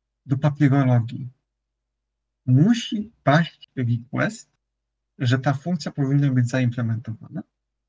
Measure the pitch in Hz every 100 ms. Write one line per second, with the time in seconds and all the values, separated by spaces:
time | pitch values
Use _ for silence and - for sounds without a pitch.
0 | _ _ - 139 151 - 143 139 127 120
1 | 113 127 127 - _ _ _ _ _ _
2 | _ _ _ _ - 127 190 240 - 208
3 | 208 _ 135 151 165 - - - 120 120
4 | - 127 156 220 - _ _ _ _ _
5 | _ - 123 131 147 143 175 180 - -
6 | 135 143 143 127 120 131 123 123 117 113
7 | 117 110 - 156 - _ _ _